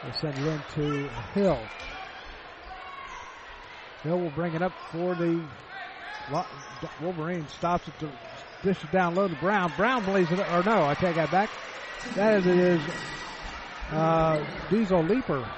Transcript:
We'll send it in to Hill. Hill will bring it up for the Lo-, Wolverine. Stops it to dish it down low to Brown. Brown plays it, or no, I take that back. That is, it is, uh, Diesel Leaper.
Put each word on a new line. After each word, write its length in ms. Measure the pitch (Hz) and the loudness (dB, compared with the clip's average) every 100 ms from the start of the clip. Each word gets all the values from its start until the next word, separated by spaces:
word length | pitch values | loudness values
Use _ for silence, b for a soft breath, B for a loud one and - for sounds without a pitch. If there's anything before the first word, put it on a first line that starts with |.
We'll 100 | 135 | -8
send 240 | 120 160 135 | -4 -4 -2
it 80 | 147 | -2
in 160 | 156 143 - | -2 -4 -2
to 340 | 147 143 143 120 - | 0 0 -2 -6 -4
Hill. 260 | 196 196 135 110 - - - - - - - - - - 740 1077 1077 1047 988 960 - - - - - - - | 2 4 2 -2 -12 -12 -10 -12 -14 -16 -16 -16 -16 -14 -14 -12 -14 -12 -12 -14 -16 -16 -16 -16 -18 -18 -10
Hill 160 | 147 180 | -2 0
will 120 | 170 | 0
bring 220 | 143 175 | -2 -2
it 80 | 160 | 0
up 100 | 180 - - | -2 -4 -8
for 260 | 165 180 175 | -2 0 2
the 280 | 170 170 156 123 - - - - - - - | 2 2 -2 -12 -14 -12 -12 -12 -12 -12 -6
Lo-, 140 | 147 180 139 - 131 160 - | -4 -4 -10 -14 -12 -12 -6
Wolverine. 440 | 160 175 156 180 143 | -6 -4 -4 -4 -6
Stops 400 | - 170 175 - | -4 0 0 -2
it 100 | - | -8
to 100 | 156 131 - - - - | -10 -8 -14 -14 -16 -2
dish 180 | 190 185 151 | 0 0 2
it 60 | |
down 220 | 185 175 175 | 2 4 4
low 120 | 196 | 2
to 80 | 151 | 2
Brown. 380 | 170 208 180 143 | 2 2 2 2
Brown 260 | 214 262 190 | 2 2 2
plays 260 | 196 175 | 4 4
it, 80 | 180 | 2
or 240 | 196 175 | 2 2
no, 220 | 185 220 165 | 4 6 4
I 80 | |
take 220 | - 185 165 | 4 2 2
that 140 | 151 | 4
back. 200 | 180 214 - - - - - 247 226 | 4 2 -2 -12 -12 -12 -10 -6 2
That 240 | 214 214 | 6 6
is, 80 | 180 | 6
it 100 | 180 | 8
is, 240 | 180 170 147 - - - - - - - - - - | 8 6 2 -6 -8 -10 -10 -10 -10 -10 -12 -10 -4
uh, 520 | 156 160 165 160 156 147 - - | 2 4 6 4 2 0 -8 2
Diesel 320 | 196 214 185 | 2 6 4
Leaper. 440 | 160 240 - 143 117 | 6 2 2 -2 -2